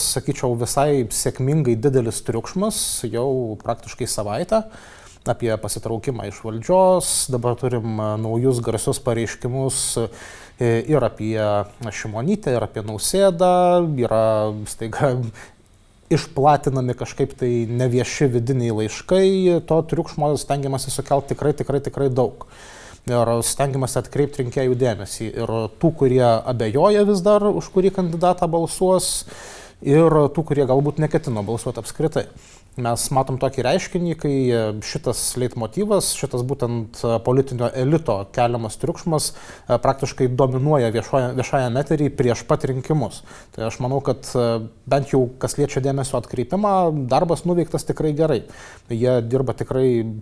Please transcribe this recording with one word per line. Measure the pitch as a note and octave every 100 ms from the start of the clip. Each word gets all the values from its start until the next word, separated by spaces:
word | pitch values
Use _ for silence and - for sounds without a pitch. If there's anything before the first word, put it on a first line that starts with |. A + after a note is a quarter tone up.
| -
sakyčiau, | B2+ - - B2+
visai | A#2+ A#2 C#3 D3 C#3 A2+
sėkmingai | - B2+ - C3 D#3 B2+
didelis | A2 C#3 C3 A2+ -
triukšmas | - A2+ - F#3 G#3+ G#3+ - - A#2
jau | A#2 C3+ B2+ A#2 G#2+
praktiškai | - A#2 - - A#2
savaitę | - G#2 A2+ F3+ A3 A3 - - - - - B2
apie | A2+ A#2
pasitraukimą | G#2+ G#2 F#2+ A2 A2 - A2+ G2+
iš | -
valdžios, | A2 A2 A2+ F#3 F#3 F#3 - - -
dabar | B2 A#2+ A#2
turim, | B2+ A#2+ A2+ A2
e, | G#2+ G#2+
naujus | A2 A2+ C3 A#2+
garsius | A#2 G#2+ C#3+ -
pareiškimus, | B2 A#2 G#2+ - B2 C3 C3+ - - -
e, | A2+ - - - - - A#2+ A2+ -
ir | D3+
apie | A2+ - G#2+ A2 G#2 G#2 G2+ - A#2
Šimonytę, | - A2+ G#2+ D3+ G#3+ -
ir | A#2+
apie | G#2+ A2+ G#2
Nausėdą, | G#2+ - F#3+ G3 E3+ F3+ F3+ F3+ F3 E3+ C3+
yra | A#2 A2 A2 G#2+ G#2+ G#2+ G#2+
staiga | - A2+ - C#3 B2+ A2+ - - - _ _ _ _ -
išplatinami | D#3 - - C#3+ C#3+ C#3+ C3 B2
kažkaip | A#2+ A2+ - C3+
tai | - B2 A#2+ A2+
nevieši | A#2+ B2+ B2 A#2+ - C#3+
vidiniai | A#2 A#2 C3 A#2 G#2+
laiškai, | G#2+ - - F#3 F#3+ F#3+ F3+ E3+ -
to | D#3+
triukšmo | D#3+ C#3+ - - D3 C#3
stengiamasi | - C#3+ C3+ C3+ C3+
sukelt | - - C#3 -
tikrai, | D3 D3 D3
tikrai, | B2+ C#3
tikrai | C#3+ C3+ C#3
daug. | B2 A#2+ - - - - - - -
Ir | - A#2+ A2+ A#2
stengiamasi | - - C#3 C3 B2 C3
atkreipt | - C3+ C#3+ -
rinkėjų | A#2+ C#3 C3 B2
dėmesį. | B2+ G2+ G2 - A2
Ir | G#2+ A2+ A2+ A2 -
tų, | D#3+ D#3+
kurie | C3+ B2+
abejoja | A#2+ A2+ - A#2+ A2 C3 G3+ G#3 G3+
vis | G3
dar, | G3 G#3
už | G#3 E3+ -
kurį | F#3+ F#3 F#3+
kandidatą | F3 E3 F3+ F3+ E3+
balsuos, | E3 D#3+ - F#3 F#3 - - - - - - - -
ir | C#3 D3+ E3 D#3 C#3+
tų, | E3+ D#3
kurie | C#3+ B2+
galbūt | C3+ D3 C#3+
neketino | D3+ D#3 D3 A2
balsuot | G2+ A#2 B2+ A#2
apskritai. | - - D3+ - - - - - -
Mes | - A#2+ A#2 -
matom | C3 B2+ B2+
tokį | C3+ - B2
reiškinį, | F#3 - F3+ F3 D#3+
kai | D3 C3+ B2+ A#2 A2 G#2+
šitas | - - B2 A2+ - A#2+
leitmotyvas, | B2 B2 A2 F3+ G#3 G3 - -
šitas | C#3 B2 B2
būtent | C#3 A#2+ A#2 G#2+ - A#2 A2+ B2+
politinio | C3 C3 A#2+ A#2+ C3
elito | C3 D#3+ B2 G2 G2+
keliamas | - A#2+ A#2+ A2+ -
triukšmas, | C3 E3+ E3+ D3+ -
e, | - - - - A#2+
praktiškai | C3 C3 C3+ - B2+
dominuoja | B2+ C3 B2+ D3 D3 A2+
viešoje, | A2 - C3+ B2 B2+
viešajame | - C#3 B2 B2+
etery | - D#3 C#3+
prieš | - A#2+ A#2 -
pat | D3+
rinkimus. | C3+ C3 - D#3 A#2+ - - - -
Tai | - A2+
aš | -
manau, | B2 C#3
kad, | C3+ A#2+
e, | - B2 A#2 A#2 A2+ - -
bent | C#3 C3+
jau | C#3 B2 -
kas | - -
liečia | C#3+ C3+
dėmesio | C3+ C#3 C3 B2
atkreipimą, | - - A#2 F#3+ G#3 F#3+ E3+ D3+ B2
darbas | C3+ E3+ D#3
nuveiktas | F3 F3 D#3 D#3
tikrai | - - D#3 D3
gerai. | D#3 A#2+ - - - - -
Jie | A2+ B2 B2+
dirba | A2+ C3 B2+
tikrai | - - C3 C3 A#2 A2+ A2